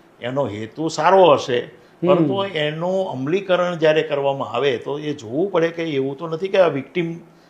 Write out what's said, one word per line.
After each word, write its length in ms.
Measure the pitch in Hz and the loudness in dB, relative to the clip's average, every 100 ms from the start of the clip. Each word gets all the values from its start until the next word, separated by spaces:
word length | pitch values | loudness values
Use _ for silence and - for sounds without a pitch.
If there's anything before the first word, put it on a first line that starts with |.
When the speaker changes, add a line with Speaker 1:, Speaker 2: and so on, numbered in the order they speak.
| _ _ | _ _
Speaker 1:
એનો 260 | 117 131 131 | -6 -2 -2
હેતુ 420 | 104 110 - 160 | -4 -10 -6 -6
સારો 440 | 156 156 190 175 | 0 4 6 8
હશે, 260 | 131 - 123 | 6 2 -4
Speaker 2:
હમ. 480 | - - _ _ 170 | -4 -14 _ _ 2
Speaker 1:
પરંતુ 380 | 180 156 135 | 4 4 0
એનું 640 | 196 165 151 156 175 190 185 | -4 -4 -4 -4 -4 -2 -4
અમલીકરણ 680 | 135 135 185 190 175 180 175 | -4 -2 -2 0 0 0 2
જ્યારે 260 | 156 156 | 4 4
કરવામાં 480 | 156 143 139 135 113 | 2 0 0 -2 -2
આવે 260 | 117 139 117 | 0 0 0
તો 220 | - 143 | -4 -6
એ 140 | 151 | -6
જોવું 380 | 143 107 131 196 | -8 -6 -4 0
પડે 180 | 180 165 | 0 0
કે 140 | 165 | -2
એવું 360 | 165 139 135 139 | -4 -2 -2 -6
તો 100 | 165 | -8
નથી 200 | 160 190 | -6 -2
કે 100 | 196 | 2
આ 80 | 175 | 2
વિક્ટિમ, 540 | 139 135 - 165 165 - _ _ | 2 -6 -4 -4 -6 -16 _ _